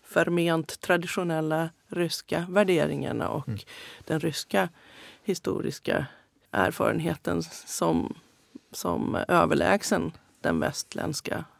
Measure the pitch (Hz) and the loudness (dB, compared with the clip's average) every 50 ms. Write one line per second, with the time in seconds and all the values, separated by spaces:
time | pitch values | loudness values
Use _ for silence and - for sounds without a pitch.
0 | _ - - 170 170 175 170 175 170 170 165 165 156 - - - - - 180 175 | _ -2 2 2 2 4 4 2 2 2 2 0 0 -4 -8 -12 0 2 2 2
1 | 175 170 - 196 180 175 165 160 160 156 156 160 165 160 - _ _ _ - 175 | 2 -2 -4 -2 -2 0 0 0 0 0 0 0 0 -2 -6 _ _ _ -2 -2
2 | 175 165 - - - - - 170 170 185 180 202 208 190 180 156 147 151 147 143 | -2 0 -2 -6 -4 -4 -2 -2 -2 2 2 2 4 6 4 4 4 2 0 -2
3 | 139 - 120 117 - - - 143 135 - 113 - - - - - - - - - | -2 -2 -2 -2 -2 -2 -2 -4 -4 -4 -6 -8 -8 -14 -18 -18 -16 -16 -18 -18
4 | - - - 156 156 165 143 - - _ - 196 185 170 - - - - - - | -6 -2 -2 0 0 -2 -4 -4 -6 _ 2 2 2 2 -4 -14 -20 -20 -20 -20
5 | - - - - _ - 185 - - - - - - - - - _ - - - | -20 -20 -20 -10 _ -4 -4 -2 -2 -2 -2 -2 -2 -4 -6 -6 _ 0 0 0
6 | - - - - _ _ _ _ _ _ - 196 190 - 170 - - - - 170 | 0 -2 -10 -20 _ _ _ _ _ _ 0 2 2 2 2 0 0 0 2 0
7 | 156 170 147 - _ 170 175 170 165 - - - - - - - 180 165 165 - | 0 -2 -4 -2 _ -2 -2 -2 -2 -4 -10 -16 -12 -10 -4 0 0 2 2 2
8 | - - - - _ _ _ _ _ _ _ - _ _ - - - - 85 - | 0 -2 -6 -10 _ _ _ _ _ _ _ -20 _ _ -14 -6 -4 -2 -2 0
9 | - - - - - - 180 170 170 165 165 143 - 185 190 208 - - 214 180 | 0 0 -2 -2 0 4 4 6 6 6 4 4 4 4 2 2 2 0 0 0
10 | - 160 - - _ _ _ _ - - 82 80 - - 139 - - _ - - | 0 -4 -6 -10 _ _ _ _ -2 0 2 2 0 0 -2 -4 -10 _ -6 -6
11 | - 170 147 - _ - - - 165 - _ | -4 -4 -4 -6 _ -4 -6 -6 -6 -10 _